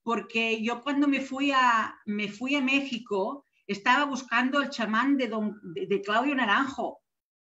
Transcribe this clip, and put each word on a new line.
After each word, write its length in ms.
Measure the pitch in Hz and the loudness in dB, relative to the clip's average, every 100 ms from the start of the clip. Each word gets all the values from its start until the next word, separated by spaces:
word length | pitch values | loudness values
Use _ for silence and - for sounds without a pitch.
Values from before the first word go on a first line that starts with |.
porque 600 | 226 220 196 226 226 220 | -4 -4 -2 -2 0 0
yo 200 | 220 220 | -2 -2
cuando 260 | 285 277 285 | -2 2 2
me 140 | 269 | 2
fui 280 | - 262 285 | -2 -2 2
a, 480 | 254 247 226 - - | 4 4 4 0 -6
me 240 | 214 208 208 | -6 -4 -4
fui 280 | - 262 285 | -6 -2 0
a 40 | |
México, 840 | 254 277 269 233 - 202 220 285 - _ - | 2 0 0 -6 -4 -2 -2 -4 -16 _ -8
estaba 380 | 202 247 262 | -2 2 4
buscando 560 | 285 254 - 233 254 285 | 2 -4 -2 0 2 0
el 80 | 262 | -2
chamán 480 | - 208 220 277 269 | -4 0 2 2 2
de 120 | 233 | 0
don, 300 | 220 214 - | -2 -4 -6
de, 240 | 185 170 185 | -10 -8 -2
de 160 | 196 | -2
Claudio 320 | 208 220 285 | 2 0 2
Naranjo 640 | 262 220 220 269 - 190 - _ _ _ _ _ | 0 2 2 0 -4 -6 -8 _ _ _ _ _